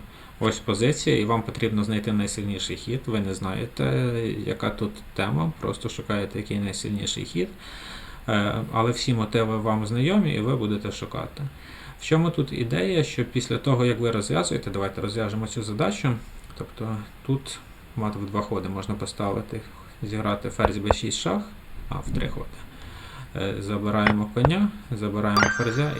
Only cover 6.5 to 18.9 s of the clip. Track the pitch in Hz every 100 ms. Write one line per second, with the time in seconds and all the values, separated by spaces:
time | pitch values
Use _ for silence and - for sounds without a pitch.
6.5 | 104 101 92 104 104 104 101 101 170 202
7.5 | - - - - - - - - 107 101
8.5 | 110 107 113 117 120 - 117 107 117 110
9.5 | 110 110 107 104 117 143 208 160 107 113
10.5 | 135 208 208 101 - 92 - - - 139
11.5 | - - - - - - 160 170 160 135
12.5 | - 117 151 190 175 139 - 117 127 -
13.5 | 117 143 123 123 113 117 110 101 156 175
14.5 | 113 101 98 98 - 104 113 104 107 110
15.5 | 120 107 104 180 208 139 113 - - -
16.5 | - - - 110 110 104 - - 135 -
17.5 | - - - - 113 107 101 98 104 -
18.5 | 101 95 95 95